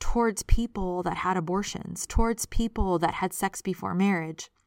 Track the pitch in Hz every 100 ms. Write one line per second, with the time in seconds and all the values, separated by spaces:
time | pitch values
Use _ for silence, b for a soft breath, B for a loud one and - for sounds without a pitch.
0 | - 240 226 202 - - 233 - 185 180
1 | 180 - 180 190 165 185 202 - - 175
2 | - - 226 233 - - 226 - 196 175
3 | 165 - 185 - 196 - - 180 190 180
4 | 196 180 160 156 - _